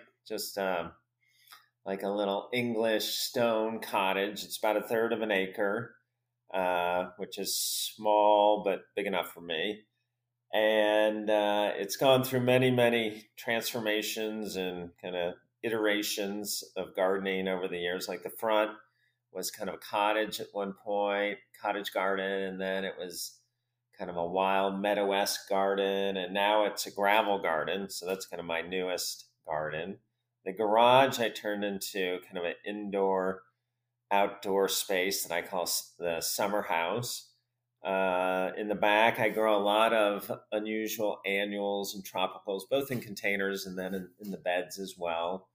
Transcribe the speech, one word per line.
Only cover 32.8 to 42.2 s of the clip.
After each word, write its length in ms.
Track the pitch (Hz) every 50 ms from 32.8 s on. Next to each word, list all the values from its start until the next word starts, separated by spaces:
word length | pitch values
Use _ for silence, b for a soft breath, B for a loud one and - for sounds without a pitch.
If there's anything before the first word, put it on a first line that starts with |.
| 104 101 95 98 98 95 95 95 92 95 92 - - _ _ _ _ _ _ _ _ _ _ _ _ _
outdoor 580 | 101 98 101 98 98 - - 104 95 98 98 92
space 560 | - - - - 101 92 90 95 95 - -
that 100 | 80 85
I 80 | 87 85
call 200 | - - 92 85
s-, 320 | 85 - - - - - -
the 220 | 87 85 85 82
summer 420 | 80 - - - 110 98 101 104 104
house. 680 | - 92 82 85 85 98 117 123 - - - - - _ _ _ _ _ _ _ _ _ _ -
Uh, 680 | 92 95 95 95 95 90 90 92 92 92 92 92 92 -
in 120 | - 107 104
the 60 | 104
back, 420 | 92 107 104 104 107 110 117 113 -
I 120 | 117 110
grow 260 | 101 107 110 110 107
a 60 | 101 101
lot 300 | 104 104 107 110 113 117
of 380 | 113 107 104 101 98 - - 123 - - _ -
unusual 680 | 107 107 110 107 110 110 107 104 113 110 104 - - -
annuals 680 | 98 98 98 101 104 101 101 101 101 101 101 101 98 -
and 100 | 101 95
tropicals, 580 | - - 95